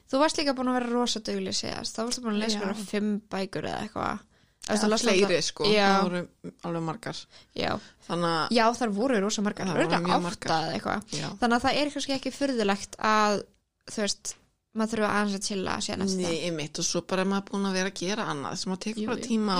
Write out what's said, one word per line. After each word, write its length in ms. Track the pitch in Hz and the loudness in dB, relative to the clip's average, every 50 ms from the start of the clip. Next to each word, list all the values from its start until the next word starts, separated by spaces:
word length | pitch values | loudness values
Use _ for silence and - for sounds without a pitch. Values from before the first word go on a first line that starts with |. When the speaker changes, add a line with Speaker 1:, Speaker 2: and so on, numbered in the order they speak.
| _ - | _ -2
Speaker 1:
Þú 60 | 180 175 | 2 2
varst 180 | 196 - - 339 | 2 2 2 0
líka 160 | 302 285 262 | 0 0 0
búin 140 | 254 254 254 | 0 0 0
að 60 | 254 | 0
vera 140 | 254 240 240 | 0 0 0
rosa 280 | 240 240 240 233 - 220 | 0 0 0 0 -2 -2
dugleg 360 | 220 208 202 196 190 190 196 | -4 -4 -4 -4 -2 -2 -2
síðast. 400 | - - - - - - - - | -4 -4 -4 -6 -6 -8 -6 -6
Þá 40 | - | -6
varstu 200 | 226 240 240 247 | -4 -4 -4 -4
búin 140 | 247 226 208 | -2 -2 0
að 60 | 208 220 | 0 0
lesa 100 | 226 214 | 0 0
Speaker 2:
Já. 60 | 208 | -2
Speaker 1:
einhverjar 260 | 208 190 214 220 196 | -2 -4 -4 -4 -6
fimm 240 | - - 208 208 214 208 202 - | -4 -2 0 0 0 0 -2 -4
bækur 420 | - 190 196 196 190 - - - | -6 -6 -4 -4 -4 -6 -6 -4
eða 120 | - - - | -4 -4 -6
eitthvað. 360 | 214 214 - 87 - - - 208 | -6 -6 -6 -4 -4 -2 -4 -6
Þú 480 | - _ _ _ _ _ _ _ - - | -8 _ _ _ _ _ _ _ -4 0
veist, 20 | |
Speaker 2:
Eða 120 | 214 208 220 | 0 2 2
Speaker 1:
þú 60 | 208 | 2
last 160 | 220 - - | 2 4 4
Speaker 2:
fleiri, 160 | 226 196 185 202 | 4 6 6 6
Speaker 1:
alltaf 220 | 190 175 151 - - | 6 4 2 2 0
Speaker 2:
sko. 160 | - - - | -2 0 2
Speaker 1:
Já. 220 | 208 214 208 202 196 | 4 6 6 6 6
Speaker 2:
Það 160 | 196 196 190 | 6 6 4
voru 480 | 180 180 180 175 - _ _ - - - _ | 2 0 -2 -4 -6 _ _ -14 -14 -12 _
alveg 220 | - 175 170 165 165 | -6 -4 -4 -2 -2
margar. 380 | 160 151 - - - - - - - - - - _ - | -4 -4 -6 -6 -8 -8 -10 -12 -16 -20 -20 -20 _ -6
Speaker 1:
Já. 160 | - - - - 208 - - - _ | -2 -2 -2 -2 -4 -6 -12 -20 _
Speaker 2:
Þannig 320 | - - 170 175 175 170 165 | -8 -4 -2 0 2 2 2
að 160 | 160 151 - | 2 2 2
Speaker 1:
Já, 120 | 226 240 226 226 240 | 4 4 4 4 4
þær 160 | - 254 220 | 2 0 0
voru 300 | 196 202 240 277 254 202 190 | 0 2 2 2 2 2 2
rosa 180 | 214 214 220 | 0 0 0
margar. 240 | 202 208 208 - 190 | 0 -2 -2 -2 -2
Speaker 2:
Það 60 | 190 | 0
voru 140 | 165 - 339 | 2 2 2
Speaker 1:
Örugglega 180 | 339 269 - 170 | 2 2 2 2
Speaker 2:
mjög 80 | 180 | 2
Speaker 1:
átta 140 | 208 277 175 175 | 2 2 2 -2
Speaker 2:
margar. 320 | - - - - 165 160 | -4 -4 -2 0 0 0
Speaker 1:
eða 160 | 160 160 - | 0 -2 -4
eitthvað. 400 | 208 - 208 - 208 - - - | -4 -2 -2 -2 -4 -4 -6 -6
Speaker 2:
Já. 120 | 151 151 - 202 196 | -6 -6 -6 -4 0
Speaker 1:
Þannig 160 | 240 233 233 | 0 2 2
að 80 | 247 254 | 2 2
það 160 | 262 - 269 | 2 2 2
er 100 | 294 294 | 0 0
kannski 240 | - 277 269 - 269 | -2 -4 -4 -4 -4
ekki 200 | 262 - 262 - | -2 -4 -4 -4
furðulegt 640 | - 285 277 262 226 208 196 202 202 - - - - | -2 0 0 2 2 2 2 2 0 -2 -8 -8 -2
að, 400 | - 220 214 214 208 208 208 190 - - _ _ _ _ _ _ _ - | 0 2 4 4 4 4 2 0 -4 -8 _ _ _ _ _ _ _ -10
þú 160 | - 226 208 | -4 -2 -2
veist, 300 | 202 - - - - - - _ _ _ _ _ _ - | -2 -2 -4 -8 -12 -12 -12 _ _ _ _ _ _ -4
maður 180 | 220 220 220 | -2 -2 -2
þurfa 180 | 226 214 208 208 | 0 0 0 2
aðeins 240 | 202 208 208 208 196 | 2 2 2 0 0
að 120 | 196 - - | -2 -4 -4
chilla 240 | 208 190 185 - - 214 | -4 -2 -2 -2 -2 -2
síðan 240 | 196 - 208 190 190 | -4 -4 -2 -2 0
eftir 160 | 190 190 185 | 0 0 0
það. 100 | 180 170 | 0 0
Speaker 2:
Nei, 140 | 165 156 156 | 0 0 -2
einmitt, 320 | 175 165 151 147 156 - 180 | -2 -2 -4 -4 -6 -4 -4
og 60 | 160 | -2
svo 140 | - - 175 | -2 -2 -2
bara 220 | - - 190 190 190 | -2 -2 0 0 2
er 60 | 196 | 2
maður 160 | 196 196 196 - | 0 0 -2 -2
búin 160 | - 196 196 | -2 -2 0
að 120 | 196 185 185 | 0 0 0
vera 100 | 185 196 | 0 -2
að 80 | 196 - | -4 -4
gera 300 | 175 185 208 220 196 151 | -4 -4 -2 -2 -2 -4
annað 280 | 156 143 127 82 - 185 | -4 -4 -4 -4 -6 -4
sem 120 | - 190 | -4 -4
að 100 | 185 185 - | -4 -4 -4
tekur 160 | 214 226 220 | -6 -6 -4
Speaker 1:
Jú, 60 | 214 226 | -4 -4
Speaker 2:
bara 100 | 240 - | -4 -4
Speaker 1:
jú. 80 | - | -2
Speaker 2:
tíma 300 | - 226 220 214 202 190 180 | 0 0 2 2 2 2 2